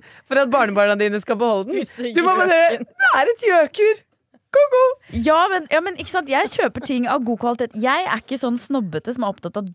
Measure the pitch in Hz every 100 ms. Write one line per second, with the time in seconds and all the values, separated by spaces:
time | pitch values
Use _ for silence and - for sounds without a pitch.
0 | - - - 269 269 269 220 202 202 202
1 | 208 208 196 220 240 202 196 359 - -
2 | 247 233 349 370 370 330 339 233 240 -
3 | 1077 - 294 466 480 349 302 - 427 427
4 | _ _ _ _ _ 554 587 508 523 523
5 | - 233 240 311 392 381 302 311 349 359
6 | - 370 285 269 381 - 269 - 254 254
7 | 247 285 233 226 240 240 240 214 240 294
8 | 370 220 - 262 254 240 - 277 202 156
9 | 185 247 214 196 170 - 196